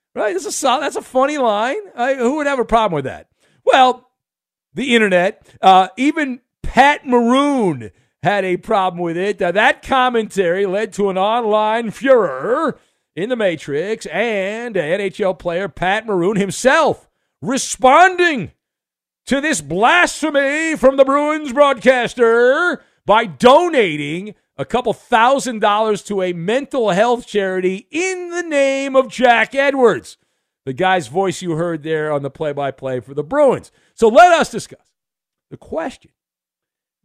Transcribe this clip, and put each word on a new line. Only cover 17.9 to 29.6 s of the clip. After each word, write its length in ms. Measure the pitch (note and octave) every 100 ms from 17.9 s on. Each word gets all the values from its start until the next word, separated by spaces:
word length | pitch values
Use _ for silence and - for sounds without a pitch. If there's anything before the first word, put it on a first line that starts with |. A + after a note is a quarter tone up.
| D4+ F#4 F4+ F4 C4 A#2+ _ _ _ _ _ _ _ -
to 160 | C#4
this 200 | D4+ F#3+
blasphemy 1120 | C#3+ F3 A#3+ F4 E4 - D#4 C#4 C4+ D4+ D#4+ D4+
from 220 | C4 C4+
the 80 | C4+
Bruins 460 | C#4+ D4 D#4 D4+
broadcaster 1300 | B3 C#4+ B3+ A#3+ B3+ A3 B3 A3+ A#3 B3 D4 F4 C#4 _ _ -
by 200 | G#3+ A#3
donating 1080 | C#3 B3 D4 F4 D4 F#3+ D3+ C#3+ E3+ G#3 - _ -
a 60 |
couple 300 | C3+ A#3 A#3+
thousand 640 | - - A3+ A#3+ C#4 B3+ A3
dollars 420 | G#3 G#3 A3 G#3
to 180 | - G3+
a 120 | F#3
mental 580 | F3 E3+ B3+ C#4 C#4 G#3+
health 360 | F3 A#3+ A#3+ -
charity 600 | G#3 F#3+ F#3 F#3 F#3+ -
in 400 | D4+ F#4+ F#4 F4
the 140 | F4
name 520 | E4+ C#4+ C#4 C4+ C#4 C4
of 140 | B3
Jack 460 | - B3 A3+ A3
Edwards, 600 | C4+